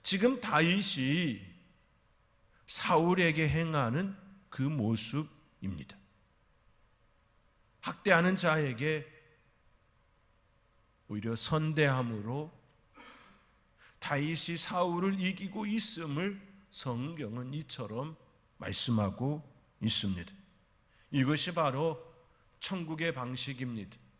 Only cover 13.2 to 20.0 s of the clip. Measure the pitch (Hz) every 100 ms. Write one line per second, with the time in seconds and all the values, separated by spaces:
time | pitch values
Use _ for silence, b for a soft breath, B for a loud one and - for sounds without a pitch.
13.2 | B B B _ _ _ b b - 143
14.2 | 151 165 - 170 - 180 180 170 190 196
15.2 | 185 185 190 208 208 220 - 160 160 143
16.2 | 190 196 - - _ - 135 120 139 165
17.2 | 113 120 127 147 156 - 107 113 151 156
18.2 | _ _ _ _ 95 98 - 110 101 -
19.2 | 131 151 - - _ _ 110 -